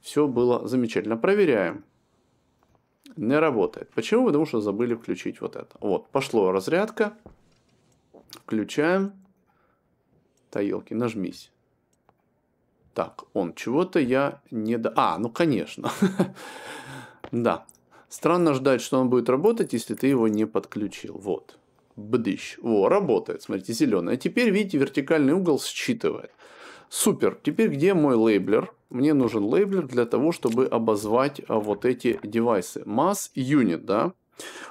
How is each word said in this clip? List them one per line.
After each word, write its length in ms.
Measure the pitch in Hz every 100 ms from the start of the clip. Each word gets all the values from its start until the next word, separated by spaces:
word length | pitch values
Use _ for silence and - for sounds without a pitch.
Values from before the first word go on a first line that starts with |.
всё 260 | - - 147
было 400 | 120 123 123 123
замечательно. 500 | 131 120 98 104 113
Проверяем. 640 | 175 208 185 117 87 - - _ _ _ _ _ _ _ _ _ _ _ - -
Не 240 | 107 143
работает. 500 | 160 123 90 - - -
Почему? 320 | 113 220 254
Потому 180 | 147 156
что 160 | 117
забыли 320 | 104 101 120
включить 480 | 117 - 95 98 -
вот 140 | - -
это. 200 | - -
Вот, 300 | 104 90 -
пошло 420 | 139 139 117 95
разрядка. 640 | 95 95 165 214 - 208 - - - _ _ _ _ _ _ _ - _ - -
Включаем. 680 | 110 101 - 156 190 196 196 _ _ _ _ _ _ _ _ _ _ _ _ _
Да 100 | -
ёлки, 320 | 101 95 -
нажмись. 580 | 110 120 113 87 - - _ _ _ _ _ _ _ _ _ _ _ _ _ _
Так, 300 | - 85 - -
он, 200 | 104 87
чего-то 460 | - - 135 190 180
я 420 | 127 127 143 - _
не 260 | 117 110 120
до-, 160 | 117 -
а, 220 | 117 82
ну 120 | 117
конечно. 600 | - 170 117 78 - 117 - 190 - 185 - - -
<laughs> 760 | - - - 135 120 - -
Да. 340 | 120 117 82 - _ _ - _
Странно 440 | - 151 175 170
ждать, 280 | 131 135 127
что 180 | - 131
он 100 | 127
будет 200 | 123 117
работать, 420 | 131 196 226 170
если 220 | 117 -
ты 140 | 107 131
его 200 | 135 113
не 180 | 107 110
подключил. 720 | 101 - - 104 - - -
Вот. 400 | 98 87 - - _ _ _ -
Бдыщ. 600 | 107 120 113 - - -
Во, 280 | 120 107 98
работает. 520 | 190 185 101 - 85
Смотрите, 300 | - 101 92
зелёный. 420 | 113 143 98 87
А 40 | 123
теперь, 320 | 180 208 240
видите, 280 | 196 196 156
вертикальный 540 | 135 - 135 160 135
угол 300 | 175 175 139
считывает. 720 | - - - 113 - - - _ - - - - -
Супер. 500 | - - 151 104 -
Теперь 280 | - 165 220
где 240 | 143 170
мой 220 | 190 147 120
лейблер? 580 | 113 104 95 110 - - _
Мне 240 | 123 143
нужен 320 | 147 120 110 101
лейблер 420 | 160 202 190 147
для 180 | 123 120
того, 280 | 113 151
чтобы 320 | 170 123 113 131
обозвать, 760 | 120 113 107 107 117 139 139 -
а, 100 | 113
вот 280 | 104 101 123
эти 340 | 123 123 110
девайсы. 600 | 107 113 117 107 90 -
Mass 500 | - 110 165 202 -
Unit, 520 | - 127 147 113 82 -
да? 260 | 101 156 - _ _ - - -